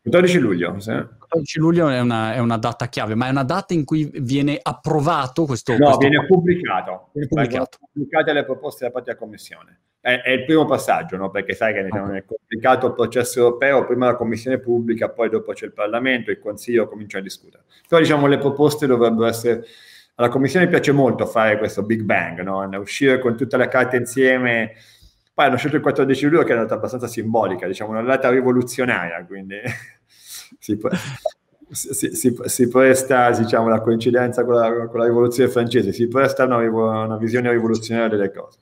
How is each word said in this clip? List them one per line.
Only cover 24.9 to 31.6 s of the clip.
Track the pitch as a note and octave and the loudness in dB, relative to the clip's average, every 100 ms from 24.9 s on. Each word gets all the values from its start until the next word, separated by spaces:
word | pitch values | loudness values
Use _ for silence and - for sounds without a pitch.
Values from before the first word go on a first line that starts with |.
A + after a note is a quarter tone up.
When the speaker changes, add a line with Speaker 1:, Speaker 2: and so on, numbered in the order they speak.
| _ - _ _ | _ -20 _ _
Speaker 1:
Poi | - C#3+ | 0 2
hanno | - | 2
scelto | D3 D3 | 0 0
il | |
quattordici | D3 C3+ C3+ C3+ D3 | 0 0 2 2 2
luglio, | D#3+ | 2
che | C3 | 2
è | |
una | A#2 | 0
data | A2 | 0
abbastanza | G#2+ A2 B2 A2+ | -4 -4 -6 -8
simbolica, | - A2 A2+ G2 F2+ F#2 | -6 -2 0 0 -2 -6
diciamo, | F#2+ G#2+ | -8 -6
una | A2 | -4
data | A#2+ C3+ C3 | -2 0 2
rivoluzionaria, | C3 B2+ B2+ B2 - B2 G#2 F2 E2+ | 2 2 0 0 -4 -2 -2 -4 -10
quindi | F2 G2 F#2+ G2+ | -12 -16 -14 -10
<laughs> | B2 - - _ _ _ - - - - | -10 -10 -16 _ _ _ -20 -20 -20 -18
si | - G#2 | -8 -6
può, | - F#3 C#3 B2+ - _ _ _ | -4 -6 -8 -10 -12 _ _ _